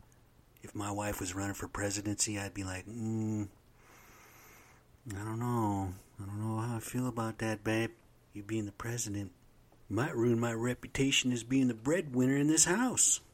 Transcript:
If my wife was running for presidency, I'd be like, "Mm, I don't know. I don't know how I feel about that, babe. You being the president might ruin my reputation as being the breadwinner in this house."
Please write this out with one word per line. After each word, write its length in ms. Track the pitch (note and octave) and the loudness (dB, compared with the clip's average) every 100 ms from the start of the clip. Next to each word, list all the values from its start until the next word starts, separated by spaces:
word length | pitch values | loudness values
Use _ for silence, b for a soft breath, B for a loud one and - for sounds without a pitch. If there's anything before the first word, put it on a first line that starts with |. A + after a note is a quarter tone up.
| - - _ _ _ _ | -20 -20 _ _ _ _
If 140 | - G#2 | -12 -6
my 160 | G2+ | -4
wife 300 | G2+ G#2 G2+ | -2 -2 -4
was 120 | F#2+ | -4
running 200 | F#2 G2 | -4 -4
for 160 | G2+ F#2+ | -4 -8
presidency, 680 | - G2+ G2+ G#2 G2+ - G2+ | -4 -4 -2 -2 0 -2 -2
I'd 160 | G2 | -6
be 120 | G2+ F#2+ | -6 -6
like, 200 | F#2 F#2 | -8 -8
"Mm, 640 | A#2 A2 A2 A2 G#2+ G2+ - - B B B B B B B B B B B B - B2+ | -6 -2 0 0 -2 -4 -8 -20 B B B B B B B B B B B B -18 -10
I 120 | G2 | -8
don't 160 | G#2+ A2+ | -6 -4
know. 540 | B2 A#2+ G#2+ G2 F#2+ F#2 - - | 0 0 2 2 -2 -6 -14 -14
I 40 | G2 | -10
don't 160 | G2+ | -6
know 160 | A2 A2 | -4 -2
how 180 | A#2 A#2 | -2 -4
I 40 | |
feel 260 | - B2 B2+ | -4 -4 -2
about 300 | A#2 A2+ A2 | -2 -4 -2
that, 260 | A2+ G#2+ | -2 -2
babe. 280 | A2 A2 A2+ - - _ _ | 0 0 0 -4 -20 _ _
You 100 | G2+ | -14
being 220 | G2+ A2 G2+ | -6 -4 -4
the 80 | |
president 580 | - A#2 A#2+ A2 G2+ G2+ - - - - - - | -6 -6 -6 -4 -4 -6 -10 -20 -20 -20 -20 -4
might 300 | G2+ B2+ A#2+ | -2 0 2
ruin 200 | A#2+ A#2 | 4 4
my 160 | A#2 | 2
reputation 760 | A2+ A#2+ B2 - - C3+ C#3 B2+ | 0 -2 -2 -4 0 4 4 4
as 140 | A#2+ A#2 | 0 2
being 240 | C3+ B2+ | 2 4
the 40 | |
breadwinner 600 | A2+ A#2 F3 D#3 B2+ B2+ C#3 | 2 2 2 2 4 4 6
in 120 | C#3+ | 6
this 180 | D#3 E3+ | 6 6
house." 560 | F#3+ B3+ F3 - - - | 4 2 4 4 2 -2